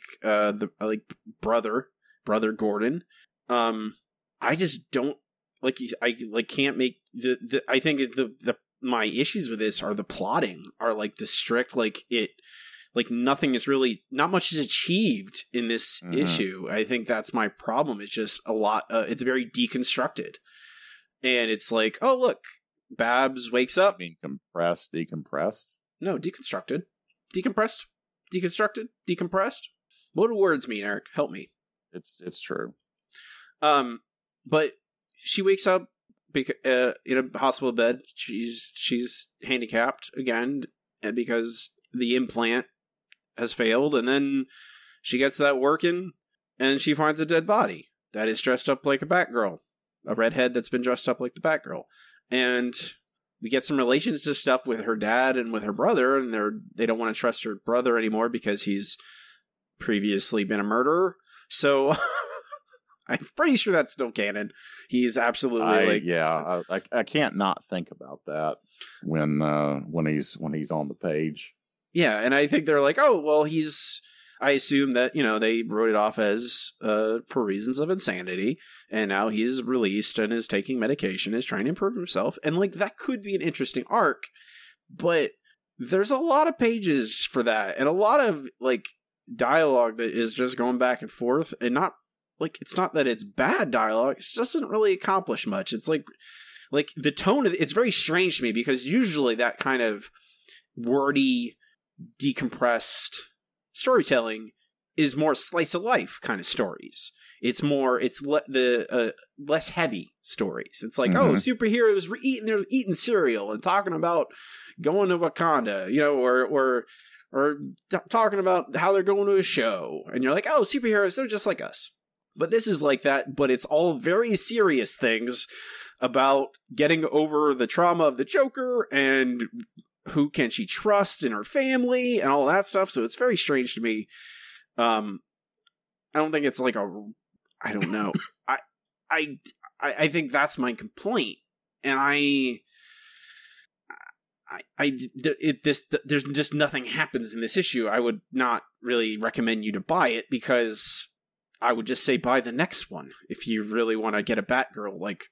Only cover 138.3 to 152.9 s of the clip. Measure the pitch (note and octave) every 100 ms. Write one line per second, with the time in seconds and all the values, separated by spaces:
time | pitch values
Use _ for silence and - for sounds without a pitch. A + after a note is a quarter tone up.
138.3 | _ - C4 - _ _ _ - D#3+ D#3
139.3 | C3+ - - - - C#3+ G#2+ D#3 E3 C#3+
140.3 | C#3 D3 - B2 A2+ A2 - G3+ A#3 A2+
141.3 | - _ _ _ _ C3+ C3+ C#3 C#3+ C#3+
142.3 | C#3 C3 A#2 _ _ - - - - -
143.3 | - - - _ _ - - - - _
144.3 | _ - F#2 - - C#3+ C3 B2 C3 D3
145.3 | C#3 D#3 C3+ C3+ C#3 - D3 C#3+ D3 C#3+
146.3 | C#3+ C#3+ D3 D3 C#3+ A#2+ - D3+ B2 A2
147.3 | A2+ A2+ D3 - B2+ A2 A#2 A#2+ G#2+ _
148.3 | B2+ B2 A#2 - _ A#2+ A#2+ A2 G#2+ A2
149.3 | - A2+ A2+ G#2+ G2+ - F3+ C3+ A#2 -
150.3 | B2 - B2 A2+ A2 - - - _ _
151.3 | _ _ - A#2+ A2+ A2+ B2 - B2+ B2
152.3 | C3 A#2+ B2 F3 - -